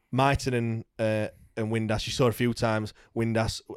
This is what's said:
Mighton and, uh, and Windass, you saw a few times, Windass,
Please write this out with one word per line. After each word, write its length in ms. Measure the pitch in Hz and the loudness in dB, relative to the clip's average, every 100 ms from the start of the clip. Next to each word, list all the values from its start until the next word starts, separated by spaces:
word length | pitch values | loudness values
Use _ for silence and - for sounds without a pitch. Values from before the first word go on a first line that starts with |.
| _ | _
Mighton 420 | 120 139 135 135 | 2 2 2 0
and, 320 | 123 117 113 - - | 0 0 -4 -8 -2
uh, 280 | 110 107 107 - - - | 0 0 -2 -8 -14 -6
and 140 | 110 | -2
Windass, 340 | 113 110 107 - | 0 0 -2 -2
you 80 | |
saw 140 | - 123 | 2 2
a 40 | |
few 220 | 107 123 | 2 0
times, 400 | 117 120 110 107 - - 113 | 0 0 0 -2 -10 -10 -2
Windass, 460 | 113 110 110 - - | 0 2 0 -4 -12